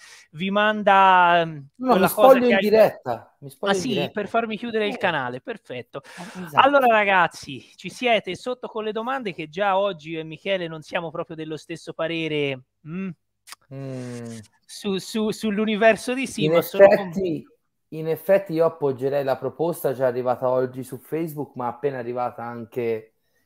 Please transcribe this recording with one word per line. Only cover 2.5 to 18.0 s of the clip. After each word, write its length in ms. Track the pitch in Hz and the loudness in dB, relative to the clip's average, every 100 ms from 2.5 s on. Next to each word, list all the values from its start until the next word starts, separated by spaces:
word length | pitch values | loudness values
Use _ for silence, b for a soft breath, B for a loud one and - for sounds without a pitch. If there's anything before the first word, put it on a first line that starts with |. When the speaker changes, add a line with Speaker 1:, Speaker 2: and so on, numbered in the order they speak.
Speaker 1:
hai 60 | 196 | 2
Speaker 2:
diretta, 720 | 208 220 196 - 131 113 - _ | 4 6 6 2 -8 -8 -8 _
mi 100 | 139 | -20
spoglio 220 | - 196 | -6 -2
Speaker 1:
Ah, 40 | 196 | -2
Speaker 2:
in 60 | |
Speaker 1:
sì? 60 | 165 | -2
Speaker 2:
diretta. 240 | 143 139 | -2 -4
Speaker 1:
Per 160 | 214 202 | -6 -4
farmi 280 | 233 226 214 | -2 -2 -6
chiudere 300 | 240 220 208 | -6 -4 -2
il 60 | |
Speaker 2:
Sì. 60 | - | -2
Speaker 1:
canale, 440 | 190 156 127 127 | -2 -2 -4 -8
perfetto. 580 | - 214 - 127 - 139 | -10 -14 -12 -14 -12 -16
Speaker 2:
Eh, 420 | - - 180 185 | -16 -18 -16 -14
esatto. 220 | 175 151 269 | -4 4 6
Speaker 1:
Allora 200 | 285 254 | 6 6
ragazzi, 760 | 220 202 190 165 - - 127 - _ | 4 4 4 2 -2 -14 -14 -16 _
ci 140 | 180 | -14
siete 440 | - 247 214 - 175 | -4 0 0 -2 -10
sotto 320 | 254 247 214 | -8 -10 -10
con 160 | 220 | -8
le 80 | 214 | -8
domande 420 | 214 233 269 208 | -6 -6 -6 -8
che 160 | 165 156 | -10 -10
già 260 | 160 202 190 | -2 0 2
oggi 360 | 202 170 151 | 0 -4 -10
io 80 | 165 | -10
e 40 | |
Michele 420 | 160 156 196 196 165 | -10 -10 -4 -4 -4
non 140 | 160 | -10
siamo 300 | - 185 170 | -8 -6 -6
proprio 260 | 170 160 160 | -8 -10 -10
dello 220 | 156 156 | -10 -10
stesso 340 | - 165 - | -12 -14 -12
parere, 680 | - 160 165 160 151 143 131 - _ 151 | -6 -4 -4 -2 -2 -2 -4 -12 _ -12
mm? 200 | 175 190 160 _ _ - - - | -10 -10 -12 _ _ -20 -20 -18
Speaker 2:
Mm. 640 | 135 135 131 123 120 117 113 104 _ | -14 -12 -10 -10 -12 -12 -14 -18 _
Speaker 1:
Su, 320 | - - 214 190 | -20 -10 -6 -6
su, 340 | - 220 214 | -4 -4 -2
sull'universo 840 | - 220 208 220 208 226 208 - | -2 -2 -2 0 4 4 4 0
di 80 | 254 | -4
Speaker 2:
In 40 | 262 | -4
Speaker 1:
Sima, 360 | - 151 165 | -2 2 2
sono 240 | 160 196 196 | 2 6 8
con- 200 | 202 190 | 6 -2
Speaker 2:
effetti, 380 | 165 185 147 - _ _ _ _ | -6 -6 -6 -10 _ _ _ _
in 200 | 156 | -10